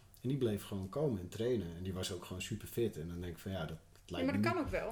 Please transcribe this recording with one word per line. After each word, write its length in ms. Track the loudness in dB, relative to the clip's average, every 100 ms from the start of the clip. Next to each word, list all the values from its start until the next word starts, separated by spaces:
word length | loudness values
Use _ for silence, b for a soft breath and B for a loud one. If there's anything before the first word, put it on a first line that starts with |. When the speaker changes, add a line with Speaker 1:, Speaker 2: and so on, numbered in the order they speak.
| b b
Speaker 1:
En 60 | 0
die 100 | 4
bleef 260 | 4 2
gewoon 240 | 0 -4 -2
komen 320 | 0 2 2
en 80 | -2
trainen. 480 | 0 2 2 0 -4
En 60 |
die 100 | -4
was 180 | -2 -2
ook 120 | -4
gewoon 180 | -6 -6
super 260 | -4 -4 -2
fit. 280 | 0 0 0
En 120 | -4
dan 120 | -4
denk 120 | -4
ik 60 | -6
van, 140 | -4
ja, 60 | -2
dat, 40 | -2
dat 100 | -6 -12 -20
Speaker 2:
Ja, 80 | -8 0
Speaker 1:
lijkt 100 | 2
Speaker 2:
maar 20 | 4
dat 20 |
Speaker 1:
me 40 | 4
Speaker 2:
kan 160 | 4
Speaker 1:
niet 100 | 2
Speaker 2:
ook 60 | 0 4